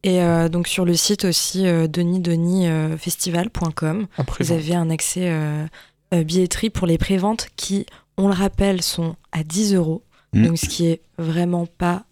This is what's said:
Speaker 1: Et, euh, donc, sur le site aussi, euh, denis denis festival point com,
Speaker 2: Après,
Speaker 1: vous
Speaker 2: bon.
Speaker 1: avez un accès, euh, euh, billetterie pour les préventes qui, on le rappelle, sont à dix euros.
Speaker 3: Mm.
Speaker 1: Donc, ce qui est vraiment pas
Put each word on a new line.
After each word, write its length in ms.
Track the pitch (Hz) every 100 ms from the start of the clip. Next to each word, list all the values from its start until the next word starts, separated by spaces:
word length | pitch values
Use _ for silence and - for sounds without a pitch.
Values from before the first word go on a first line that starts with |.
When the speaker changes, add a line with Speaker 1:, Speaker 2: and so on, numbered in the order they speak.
Speaker 1:
Et, 180 | 190 180
euh, 260 | 175 165 165
donc, 200 | 170 175
sur 160 | -
le 100 | 175
site 300 | 170 - 208
aussi, 420 | 190 165 - 185 190
euh, 220 | 165 160
denis 320 | 160 175 185
denis 460 | 175 165 170 185 175 160 156 156
festival 520 | - - 185 170 185
point 220 | - 180
com, 340 | 151 156 180 202 -
Speaker 2:
Après, 280 | 135 -
Speaker 1:
vous 60 | 143
Speaker 2:
bon. 40 | 165
Speaker 1:
avez 140 | 156 175
un 140 | 165
accès, 380 | 160 - 180 180
euh, 340 | 160 151 151 156 - - _ _
euh, 80 | 175
billetterie 480 | 156 180 180 - 220
pour 160 | 196 175
les 120 | 165
préventes 500 | - 196 196 220 - -
qui, 280 | - 196 - - _ -
on 120 | 196
le 60 |
rappelle, 460 | 185 196 - 196 190
sont 340 | 175 - 165 165 _
à 100 | 156
dix 320 | 156 175 214
euros. 280 | 190 160 160 _ _ _
Speaker 3:
Mm. 120 | 104 120
Speaker 1:
Donc, 120 | 165
ce 80 | -
qui 180 | - 170
est 140 | 165 _ -
vraiment 480 | 165 165 175 175 170
pas 380 | _ 175 180 -